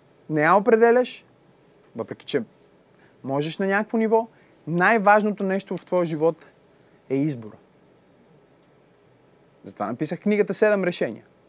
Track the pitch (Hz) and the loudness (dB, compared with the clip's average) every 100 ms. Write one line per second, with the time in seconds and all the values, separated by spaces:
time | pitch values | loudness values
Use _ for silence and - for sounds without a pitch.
0 | _ _ - 151 156 196 208 226 233 247 | _ _ -6 0 4 4 4 4 6 4
1 | 247 - _ _ _ _ _ _ _ 113 | 0 -6 _ _ _ _ _ _ _ -12
2 | 104 - - 139 156 _ _ _ _ _ | -10 -12 -4 -4 -4 _ _ _ _ _
3 | _ _ 127 135 156 160 196 196 220 226 | _ _ -6 -4 -4 -4 -2 -2 -2 -2
4 | 220 226 226 _ _ _ - 170 190 226 | 0 0 -2 _ _ _ -6 0 2 2
5 | 196 214 208 196 196 190 - 185 - 180 | 4 4 2 -2 -2 -4 -4 -10 -4 -2
6 | 165 156 160 165 - _ _ _ _ _ | -2 0 -2 -2 -8 _ _ _ _ _
7 | - 135 151 127 107 - _ _ _ _ | -6 -2 -2 -4 -12 -18 _ _ _ _
8 | _ _ _ _ _ _ _ _ _ _ | _ _ _ _ _ _ _ _ _ _
9 | _ _ _ _ _ _ 101 - 101 123 | _ _ _ _ _ _ -16 -8 -8 -6
10 | 156 170 208 208 196 190 214 202 180 175 | -6 -4 0 0 0 2 2 2 -2 -2
11 | 143 104 - _ | -6 -8 -18 _